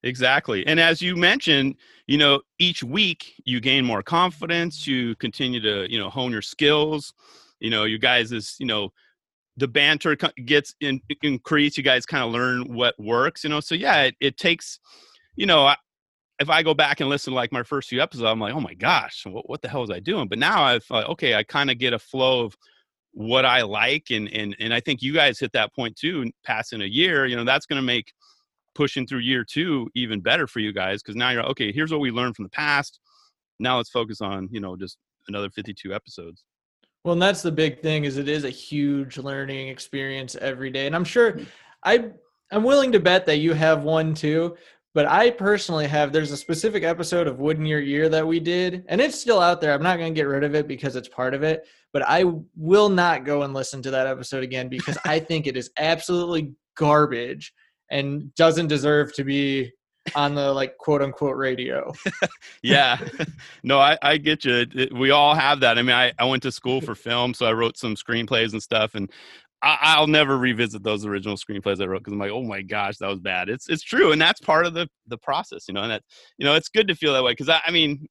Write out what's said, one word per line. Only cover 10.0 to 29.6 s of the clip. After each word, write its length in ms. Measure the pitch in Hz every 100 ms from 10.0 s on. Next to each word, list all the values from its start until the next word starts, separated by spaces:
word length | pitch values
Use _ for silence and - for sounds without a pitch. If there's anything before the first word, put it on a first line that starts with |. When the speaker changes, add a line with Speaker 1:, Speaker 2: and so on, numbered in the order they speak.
| 170 147
Speaker 1:
co-, 140 | 170 - 120
gets 300 | 147 - -
in-, 200 | 143 135 - 147
increased. 540 | 147 131 - 151 143 147
You 60 |
guys 220 | 139 127 -
kinda 220 | 156 117
learn 460 | 117 127 123 123 117
what 200 | 120 -
works, 440 | 104 117 143 -
you 60 | 156
know? 80 | 151
So, 140 | - 170
yeah, 280 | 143 160
it, 120 | 131 -
it 160 | 139 -
takes, 420 | 175 170 - - _ - _ _ _ -
you 100 | 202
know, 180 | 160 139
I, 100 | 143 _ _ _ _ _ -
if 100 | 147
I 140 | 160
go 100 | 160 151
back 240 | 147 143
and 80 | 139
listen 220 | 143 -
to, 20 | 131
like, 160 | 120
my 100 | 127
first 260 | 120 139 -
few 120 | 123
episodes, 240 | 156 127 113
I'm 140 | 110
like, 120 | 107 143
"Oh 60 |
my 120 | 117 90
gosh, 500 | 120 165 - - -
what, 220 | 98 -
what 120 | 151
the 60 | -
hell 120 | 139
was 100 | 113
I 80 | 90
doing?" 260 | 101 208 113
But 100 | 110
now 240 | 151 208
I've, 220 | 139 120 -
uh, 120 | 123 110
okay, 260 | 170 135 107
I 80 |
kinda 320 | 107 147 139 120
get 180 | 127
a 60 | 117
flow 460 | _ 131 131 127 117
of 120 | _ _ _ _ _ _
what 320 | - 110 127 131
I 180 | 123
like, 480 | 107 104 117 151 -
and, 180 | 117 104
and, 220 | 110 104 98
and 140 | 110
I 60 | 117
think 200 | 143 131
you 100 | 131
guys 260 | 156 143 117
hit 140 | 127
that 200 | 123 107 -
point 200 | 117 -
too, 340 | 156 175 117 - -
passing 360 | 110 - 113
a 20 | 98
year, 400 | 117 185 151 131
you 80 | 120
know, 80 | 117
that's 200 | 139 -
gonna 140 | 143
make 300 | 131 120 - _ _ _ _ _ _ -
pushing 320 | 143 - 123
through 120 | 131
year 220 | 120 131 113
two 440 | 151